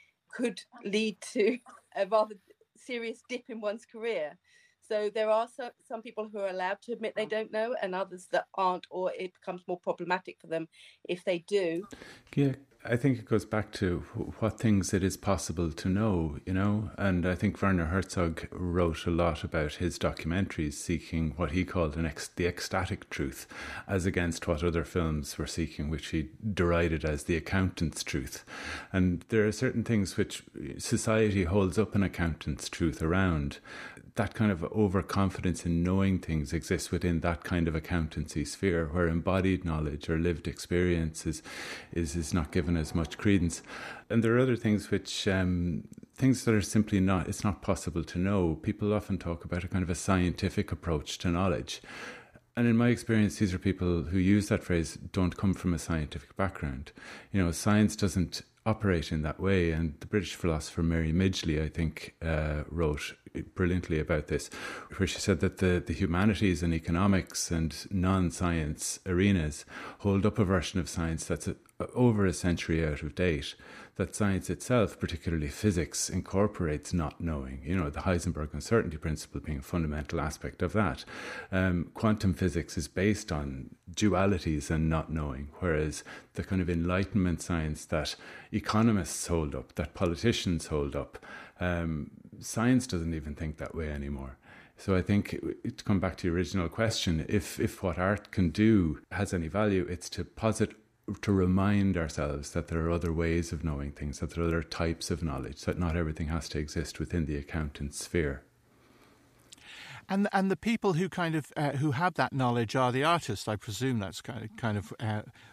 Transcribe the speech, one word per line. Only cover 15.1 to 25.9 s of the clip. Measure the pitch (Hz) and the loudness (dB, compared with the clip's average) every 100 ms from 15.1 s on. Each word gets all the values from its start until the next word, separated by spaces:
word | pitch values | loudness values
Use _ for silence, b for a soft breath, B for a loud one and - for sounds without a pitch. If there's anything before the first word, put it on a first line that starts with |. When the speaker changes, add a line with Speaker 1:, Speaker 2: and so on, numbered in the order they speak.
| - | 0
Speaker 2:
possible | - 95 - 85 85 | 0 0 0 -2 -2
to | 78 95 | -2 0
know, | 95 110 90 80 71 | 2 2 2 0 -4
you | - | -4
know, | 92 101 104 101 - | 0 2 2 -2 -2
and | 98 90 | 0 2
I | 90 87 | 2 2
think | 104 - | 0 2
Werner | 98 92 80 | 2 4 2
Herzog | 92 90 - 87 80 - | 0 -2 0 0 -2 -8
wrote | - 90 87 85 78 - | -6 -2 2 2 2 0
a | |
lot | 85 85 80 | 2 2 0
about | - 82 76 | -4 -2 -2
his | - 87 - | -2 -4 0
documentaries | 80 76 80 87 95 - 76 | -2 -2 -2 -2 -2 -2 -4
seeking | 71 - 82 - 82 80 71 | -6 -4 -4 -2 -2 -2 -2
what | 80 | -2
he | 92 | 0
called | 90 92 80 78 | -2 0 -2 0
an | 82 | -4
ex-, | - - | -4 -12
the | - 87 | -4 -2
ecstatic | - - 95 92 101 - | -2 -4 -2 -2 -6 -8
truth, | - 69 - - B B B - | -6 -6 -6 -14 B B B -4
as | 98 | 0
against | 87 92 85 82 - | 0 0 0 -2 -2
what | 78 | 0
other | 87 82 | 2 0
films | 78 90 82 76 71 - | -2 -2 0 -2 -4 -8
were | 76 | -6
seeking, | - 78 - 73 | -4 -4 -4 -4